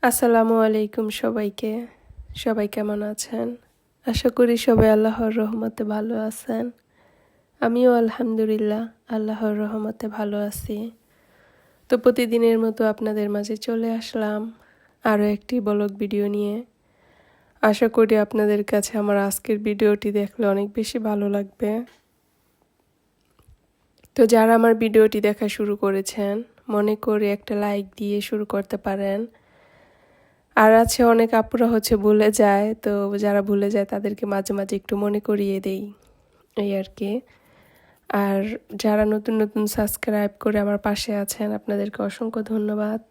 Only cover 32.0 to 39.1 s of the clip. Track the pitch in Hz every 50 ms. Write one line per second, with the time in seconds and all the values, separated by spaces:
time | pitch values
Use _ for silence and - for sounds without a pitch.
32 | 196 214 214 214 214 208 214 - 214 202 202 196 208 214 220 - - - 208 202
33 | 202 202 202 202 214 208 202 202 202 202 202 202 202 202 208 208 196 196 - 202
34 | 202 208 208 196 - 202 202 196 196 - 208 202 196 190 - 196 - - 214 202
35 | 202 208 208 208 208 - 214 208 202 196 196 196 190 196 190 190 208 208 202 _
36 | _ _ _ _ _ _ _ _ _ _ _ - 202 202 196 196 190 - - -
37 | 208 196 208 247 - _ _ _ _ _ _ _ _ _ _ _ _ _ _ _
38 | _ _ - 208 202 196 196 196 196 214 220 - _ _ 214 202 - 220 208 208
39 | 214 208